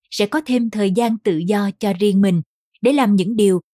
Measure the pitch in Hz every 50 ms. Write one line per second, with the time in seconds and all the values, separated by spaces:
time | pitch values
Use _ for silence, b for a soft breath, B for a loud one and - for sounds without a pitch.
0 | _ _ - - 208 202 - 311 302 - 254 247 240 226 208 214 202 196 185 226
1 | 240 233 226 214 - 214 175 156 170 180 208 202 202 196 - _ - 202 196 180
2 | 208 208 190 196 196 196 180 170 - - _ _ _ _ _ _ - 240 285 285
3 | 262 208 208 190 180 190 240 214 208 196 185 175 - _